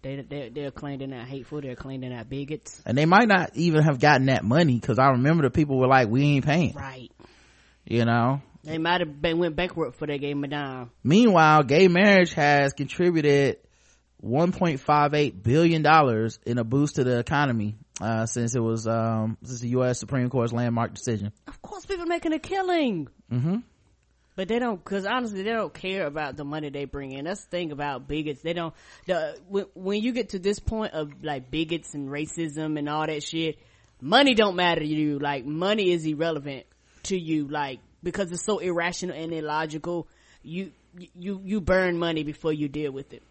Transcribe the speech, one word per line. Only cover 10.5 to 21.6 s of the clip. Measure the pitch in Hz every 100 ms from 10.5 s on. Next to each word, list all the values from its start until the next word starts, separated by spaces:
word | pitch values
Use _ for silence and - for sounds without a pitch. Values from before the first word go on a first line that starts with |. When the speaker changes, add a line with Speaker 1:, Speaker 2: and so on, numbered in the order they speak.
| 147 143 131 120 _
Speaker 2:
Meanwhile, | 123 185 240 175 156 151
gay | 135 147 185
marriage | 175 208 196 170
has | - 147 143 139
contributed | - 135 - 180 165 147 143 135 - _ _ _ _ _ _
one | 101 131 175
point | 185 147 131
five | - 147 147
eight | 147 147 92
billion | 107 147 170 160
dollars | 151 160 139 110 113 - -
in | 123
a |
boost | 113 135 147
to | -
the | 127 120
economy, | 120 143 143 117 104 107 - -
uh, | 107 113
since | 113 127 117 123
it |
was, | 113 113 113
um, | 113 113 110 110 110
since | 123 123
the | 120
U | 123
S | 127 123
Supreme | 110 139 123
Court's | 127 117
landmark | 117 120 117 117
decision. | 104 - 110 101 _ -
Speaker 1:
Of | -